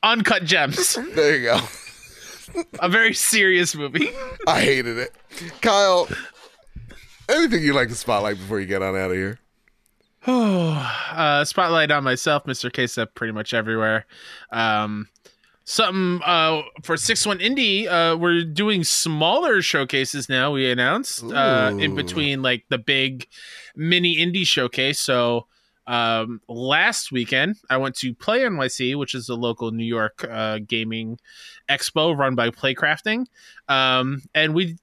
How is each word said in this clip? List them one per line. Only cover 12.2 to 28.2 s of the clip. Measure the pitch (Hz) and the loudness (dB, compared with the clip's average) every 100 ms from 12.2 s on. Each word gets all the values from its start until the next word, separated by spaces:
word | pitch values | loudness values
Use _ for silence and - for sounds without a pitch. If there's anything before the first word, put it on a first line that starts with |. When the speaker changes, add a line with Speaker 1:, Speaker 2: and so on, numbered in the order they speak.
| - 147 - | 2 0 -2
Speaker 1:
Mister | 131 127 | -6 -6
Queso, | - 123 - 113 | -2 -2 -2 -6
pretty | - 113 | -6 -6
much | 107 107 | -6 -4
everywhere. | 117 110 113 110 110 - - - - - | -4 -2 0 0 0 -4 -20 -20 -20 -10
Um, | 117 113 107 107 107 104 _ - _ _ _ - | -2 0 2 -2 -6 -10 _ -20 _ _ _ -8
something, | - 220 190 185 175 170 | 0 0 2 0 0 0
uh, | 175 160 160 135 - | 2 2 0 -4 -14
for | - 165 | -6 -2
six | - 226 208 | 0 0 0
one | 196 | 0
Indie, | 196 277 233 196 214 | 0 2 2 2 2
uh, | 170 165 165 | 2 4 2
we're | 175 170 | 2 2
doing | 165 151 208 208 | 0 0 2 2
smaller | 160 - 170 151 160 190 339 214 | 2 0 0 2 4 4 4 2
showcases | - 160 135 139 135 143 123 | 2 0 0 0 -2 -4 -2
now, | 131 135 | 0 2
we | 143 131 | 2 0
announced, | 123 123 190 269 - | 2 2 0 -2 -8
uh, | 117 143 135 131 127 101 | -6 0 4 4 2 0
in | 101 | -2
Speaker 2:
Ooh. | 95 | -2
Speaker 1:
between, | 90 92 143 139 | -4 -2 -2 0
like, | 131 123 _ | 0 -2 _
the | 131 | -6
big | 113 135 135 131 - - - - - - | 0 0 0 -4 -16 -20 -20 -20 -20 -6
mini | 160 180 175 160 | 0 2 2 2
indie | 170 180 170 | 0 0 0
showcase. | - 127 - 135 143 | 0 0 0 -2 -2
So, | - 127 120 120 - _ _ _ - | 0 2 2 0 -4 _ _ _ -4
um, | 120 117 113 110 117 _ | 0 0 0 -2 -8 _
last | 117 127 147 202 226 - | -8 -2 2 2 0 -4
weekend, | 131 117 131 151 214 _ | -4 0 0 0 -2 _
I | 131 | -2
went | 135 127 | -2 -4
to | 131 | -6
Play | 120 | -6